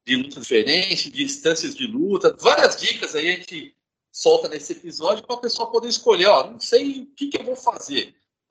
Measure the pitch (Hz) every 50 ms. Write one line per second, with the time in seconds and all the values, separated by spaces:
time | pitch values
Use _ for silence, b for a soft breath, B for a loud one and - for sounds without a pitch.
0 | _ 120 127 127 131 143 135 127 117 - 131 110 107 135 151 180 185 190 180 -
1 | - 98 - - 147 135 - - - 160 165 160 - 143 - - 135 110 110 127
2 | 165 196 202 180 - 165 - - - 240 285 294 311 - - - - 220 226 -
3 | - - - 147 156 175 180 180 180 - 185 156 139 139 _ _ _ _ _ _
4 | _ _ - - - 160 160 165 160 - 151 147 147 - 170 - - 170 151 -
5 | 156 175 214 214 - - 240 233 247 233 - - 233 214 - 226 226 240 226 -
6 | - 247 208 175 180 202 190 143 127 127 117 120 - - 233 247 285 277 269 262
7 | 254 - _ - 285 285 - - 226 233 254 247 - - - - - - 277 254
8 | 196 - _ _ _ _ _ _ _ _